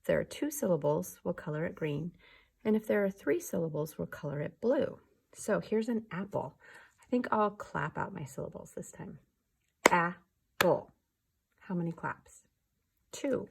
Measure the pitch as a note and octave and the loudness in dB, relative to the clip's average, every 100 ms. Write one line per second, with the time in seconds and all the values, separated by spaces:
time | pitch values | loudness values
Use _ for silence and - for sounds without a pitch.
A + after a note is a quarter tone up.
0 | - D#2 - - D4 - G#3 E3 D3 D#3 | 4 2 2 -4 -4 -2 0 2 2 0
1 | F#3 - F#3 E3+ - D3+ E3+ - D#3+ D3 | -2 -8 -6 -6 -4 -4 -4 -4 -4 -2
2 | E3+ - - - _ _ A3 G#3+ G#3+ G#3+ | -6 -10 -20 -20 _ _ 0 0 4 2
3 | G3 G3 - - - F#3+ E3 D3+ D#3 - | 2 -2 0 0 0 -2 -2 -2 -4 -4
4 | E3+ - D3 D3 D3 - A3+ C#4+ - - | -8 -6 -6 -4 -6 -2 0 2 0 -4
5 | _ _ _ - - F#3 - A3 A3+ A3+ | _ _ _ -10 0 0 2 0 2 -2
6 | A3+ E3 G3+ - - - - - - _ | -4 -8 -4 -4 -6 -10 -20 -20 -20 _
7 | - B3 A#3+ A3 G#3 G#3 - - D3 - | 0 0 2 4 4 2 -6 -4 -4 -2
8 | - G3 C3+ - - - - - - - | -4 -6 -10 -8 -10 -10 -12 -12 -12 -12
9 | G3 - _ _ _ _ _ _ - F3 | -14 -14 _ _ _ _ _ _ 8 8
10 | E3+ F3+ _ _ _ _ F3+ C#3+ - _ | 4 -2 _ _ _ _ 4 4 0 _
11 | _ _ _ _ _ _ - F3+ E3 E3 | _ _ _ _ _ _ -6 -2 -2 -4
12 | C#3 - - - _ _ _ _ _ _ | -8 -8 -14 -20 _ _ _ _ _ _
13 | _ - C#4+ B3 G3+ | _ -6 -2 -2 -4